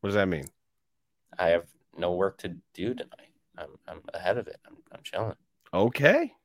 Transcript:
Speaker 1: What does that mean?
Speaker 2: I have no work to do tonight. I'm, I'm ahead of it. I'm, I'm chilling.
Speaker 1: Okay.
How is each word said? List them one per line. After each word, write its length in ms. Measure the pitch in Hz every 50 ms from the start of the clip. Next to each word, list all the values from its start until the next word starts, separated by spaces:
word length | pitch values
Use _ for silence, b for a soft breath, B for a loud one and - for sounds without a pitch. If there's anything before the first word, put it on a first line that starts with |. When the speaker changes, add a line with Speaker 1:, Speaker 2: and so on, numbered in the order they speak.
Speaker 1:
What 80 | - 101
does 60 | 98
that 140 | 104 98 95
mean? 160 | 87 76 69 69 _ _ _ _ _ _ _ _ _ _ _ _ _ _ _ _ - -
Speaker 2:
I 100 | 92 85
have 180 | 85 87 85 _ _ _ _ _ _
no 160 | 80 82 87 90
work 240 | 90 95 98 - -
to 180 | - 95 85 85 _ _ _
do 200 | - 90 110 127
tonight. 380 | 123 - - - - - _ _ _ _ _ _
I'm, 140 | - 78 - - - _ -
I'm 120 | 80 82 _ - -
ahead 260 | 85 90 90 104 123
of 80 | 107 -
it. 100 | - - _
I'm, 100 | - - - _ _ -
I'm 80 | - _
chilling. 340 | - - 85 110 110 - _ _ _ _ _ _ - -
Speaker 1:
Okay. 600 | 90 101 120 127 - 139 147 214 302 339 262 _ _